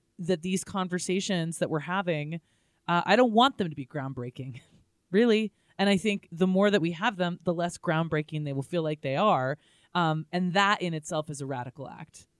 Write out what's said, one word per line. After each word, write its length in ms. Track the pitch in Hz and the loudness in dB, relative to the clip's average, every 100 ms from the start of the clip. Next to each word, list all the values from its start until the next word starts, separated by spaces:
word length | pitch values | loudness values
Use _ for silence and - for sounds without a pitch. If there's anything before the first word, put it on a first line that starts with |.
| _ - | _ -10
that 240 | 170 180 | -2 -2
these 220 | 175 185 | 0 -4
conversations 960 | - 196 185 180 - 190 185 185 165 165 | -4 -6 -4 -4 -2 -2 0 -2 -2 -2
that 100 | 165 | -2
we're 100 | 156 | -2
having, 600 | 147 185 180 156 147 165 _ _ _ _ - | -2 -4 -2 -2 -4 -10 _ _ _ _ -2
uh, 160 | 175 - | 0 4
I 100 | 208 | 4
don't 160 | 254 | 6
want 260 | 214 262 - | 6 4 4
them 100 | 180 | -4
to 60 | 147 | -4
be 100 | 127 | -8
groundbreaking, 760 | 151 135 127 123 - 131 120 _ _ _ | -6 -6 -6 -10 -10 -12 -12 _ _ _
<laughs> 260 | _ - | _ -2
really. 400 | 185 240 214 214 _ _ - | 4 6 4 2 _ _ -2
And 80 | 196 | 2
I 60 | 196 | 2
think 300 | 214 202 - | 2 -2 -4
the 160 | 165 185 | 0 2
more 240 | 185 202 | 4 4
that 100 | 196 | 4
we 120 | 165 | 0
have 240 | 165 220 190 | -2 -2 -2
them, 220 | 180 175 | -4 -2
the 100 | - | -4
less 240 | 170 175 - | -2 -2 -4
groundbreaking 680 | - 160 165 151 151 156 147 | -2 0 0 -2 -2 -6 -4
they 60 | |
will 100 | 139 | -4
feel 180 | 131 175 | -4 -4
like 200 | 156 151 | -2 -4
they 140 | 135 139 | -4 0
are. 440 | 208 156 131 147 _ _ _ | 2 2 0 -4 _ _ _
Um, 320 | 180 160 156 156 | -2 0 0 -4
and 220 | 175 180 | -2 0
that 280 | 175 202 208 | 2 2 2
in 140 | 180 160 | -2 -6
itself 340 | 151 160 151 | -6 -6 -6
is 100 | 139 | -8
a 60 | 135 | -8
radical 420 | 131 120 131 135 | -8 -8 -12 -14
act, 380 | - - - - _ | -14 -18 -20 -20 _